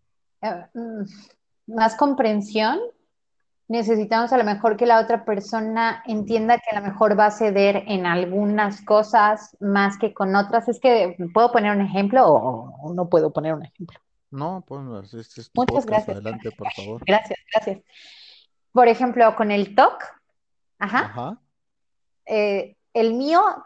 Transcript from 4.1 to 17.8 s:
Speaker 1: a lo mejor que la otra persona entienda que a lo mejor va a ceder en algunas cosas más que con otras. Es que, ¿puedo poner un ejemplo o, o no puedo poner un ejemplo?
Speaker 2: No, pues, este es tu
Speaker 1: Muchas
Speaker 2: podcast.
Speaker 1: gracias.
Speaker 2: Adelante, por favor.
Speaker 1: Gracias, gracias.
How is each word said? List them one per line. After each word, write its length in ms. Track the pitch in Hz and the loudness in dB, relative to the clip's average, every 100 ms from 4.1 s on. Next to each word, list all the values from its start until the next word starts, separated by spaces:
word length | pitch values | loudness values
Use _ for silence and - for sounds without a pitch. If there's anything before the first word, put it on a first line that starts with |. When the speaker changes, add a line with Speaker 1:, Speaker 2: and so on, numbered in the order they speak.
| 226 233 | -2 2
Speaker 1:
a 60 | 254 | 0
lo 60 | |
mejor 320 | 214 202 233 208 | 0 0 0 0
que 80 | 240 | 4
la 140 | 226 | 4
otra 240 | 226 233 226 | 4 -2 -2
persona 760 | 202 202 226 220 220 226 226 - | -6 -4 -6 -4 -2 -2 -4 -6
entienda 520 | 220 202 220 220 240 | -6 -2 -2 2 0
que 160 | - | 0
a 60 | 208 | -6
lo 60 | 202 | -6
mejor 320 | 196 214 202 | 0 2 4
va 80 | 208 | 2
a 40 | |
ceder 540 | 208 220 196 196 196 - | 2 0 4 2 2 -2
en 200 | 196 180 | -4 0
algunas 760 | 175 180 190 208 208 208 202 | 0 -2 -2 0 0 -2 -4
cosas 720 | - 214 214 233 208 214 - _ | 2 2 4 4 4 2 -6 _
más 380 | 202 202 196 202 | -2 2 0 0
que 160 | 214 | -6
con 200 | - 190 196 | -2 0 0
otras. 320 | 202 226 226 | 2 0 -2
Es 120 | 233 | 0
que, 360 | 262 233 180 175 175 | 2 4 2 -2 -2
¿puedo 180 | 214 240 | 2 4
poner 200 | 240 208 202 | 4 2 0
un 60 | |
ejemplo 440 | 196 180 202 254 208 | 0 0 2 4 6
o, 480 | 143 160 175 - - | 6 2 -6 -10 -16
o 140 | 151 | -10
no 140 | 175 175 | -6 0
puedo 220 | 175 156 | 2 2
poner 220 | 151 151 | -2 -4
un 100 | 156 160 | -6 -8
ejemplo? 320 | _ 170 - _ _ _ | _ -20 -20 _ _ _
Speaker 2:
No, 340 | 139 156 185 - | -10 -8 -10 -12
pues, 460 | 139 135 107 98 | -14 -14 -14 -16
este 280 | 117 113 - | -18 -20 -20
es 80 | 113 | -10
tu 80 | - | -4
Speaker 1:
Muchas 240 | 247 247 | 0 -2
Speaker 2:
podcast. 60 | 226 | 0
Speaker 1:
gracias. 260 | 214 208 196 | -2 -2 -8
Speaker 2:
Adelante, 360 | 202 - 113 | -8 -10 -12
por 180 | - 98 | -12 -12
favor. 300 | - 98 117 - | -10 -12 -10 -2
Speaker 1:
Gracias, 320 | 208 214 180 _ | 0 -2 -12 _
gracias. 280 | 220 - 196 | -4 -4 -10